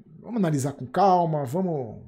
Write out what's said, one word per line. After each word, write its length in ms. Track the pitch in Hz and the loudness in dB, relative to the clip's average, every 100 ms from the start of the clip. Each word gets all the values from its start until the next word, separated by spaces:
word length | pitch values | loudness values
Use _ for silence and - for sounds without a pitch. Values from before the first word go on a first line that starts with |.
| - - | -20 -20
vamos 180 | - 233 | -8 -2
analisar 360 | 175 147 139 | 0 0 -2
com 140 | 135 123 | -6 -6
calma, 580 | 180 196 180 170 156 135 | 2 4 4 2 -2 -2
vamos. 560 | 160 185 151 117 107 | -4 -2 -4 -6 -12